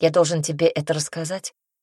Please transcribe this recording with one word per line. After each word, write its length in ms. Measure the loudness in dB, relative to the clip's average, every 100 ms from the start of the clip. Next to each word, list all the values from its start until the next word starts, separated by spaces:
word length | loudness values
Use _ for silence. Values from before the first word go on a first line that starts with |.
я 100 | 2
должен 320 | 4 2 2
тебе 260 | -2 0 0
это 260 | 0 -2
рассказать. 580 | -4 -4 -8 -8 -8 -12 _ _ _